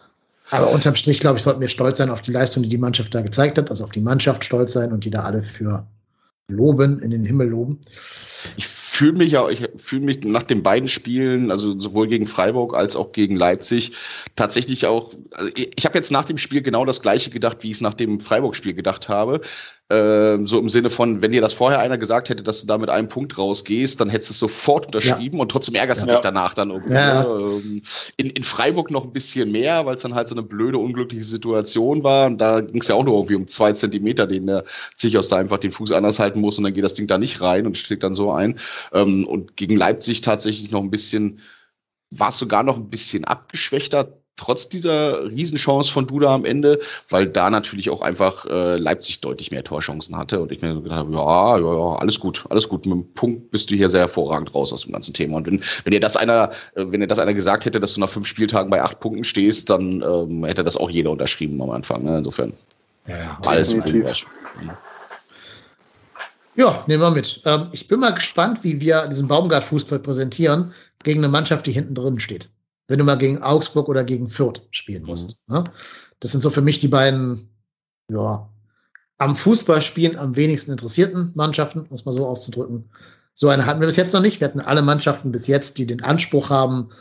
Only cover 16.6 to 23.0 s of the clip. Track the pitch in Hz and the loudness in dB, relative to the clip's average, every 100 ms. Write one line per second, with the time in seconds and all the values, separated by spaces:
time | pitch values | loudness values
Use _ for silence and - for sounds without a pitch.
16.6 | 139 113 131 127 107 117 - 117 113 - | 0 0 0 0 2 0 0 -2 -4 -4
17.6 | 110 107 113 107 117 104 - 110 131 - | -8 -4 -4 -2 -2 -2 0 0 0 -4
18.6 | 101 85 95 - - 104 113 156 - - | -8 -4 -4 -4 -2 -2 0 -2 -6 -14
19.6 | - - - 107 107 104 107 104 101 110 | -16 -12 0 4 6 6 4 2 2 2
20.6 | 117 120 117 - 117 104 107 120 110 - | 4 2 2 2 0 2 2 2 2 2
21.6 | 127 139 120 123 107 117 120 123 - - | 2 4 2 -2 0 -2 -2 -6 -4 -4
22.6 | 104 107 110 87 | -2 -2 0 0